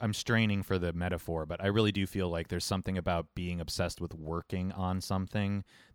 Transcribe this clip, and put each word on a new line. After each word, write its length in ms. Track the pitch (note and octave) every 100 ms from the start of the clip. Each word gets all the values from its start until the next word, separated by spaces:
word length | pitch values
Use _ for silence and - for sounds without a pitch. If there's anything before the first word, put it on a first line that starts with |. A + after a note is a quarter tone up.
I'm 120 | A2+
straining 480 | G#2 - A#2 A2 G2+
for 160 | - F#2+
the 140 | F2
metaphor, 540 | E2+ F2+ F2 - E2 D#2
but 160 | F2
I 60 | G2
really 240 | G#2 G#2+
do 140 | G2 F#2+
feel 220 | G2 F2+
like 200 | E2+ E2+
there's 160 | F2+ -
something 320 | F#2+ F2+ F#2
about 360 | E2+ E2+ D#2+
being 260 | - F2 F2
obsessed 380 | D#2+ - F2 -
with 140 | F2
working 580 | D#2+ D#2 E2+ - F#2+ F#2
on 280 | F#2+ F#2 F#2
something 640 | - F#2+ F#2 G#2 G2 G2+ - - -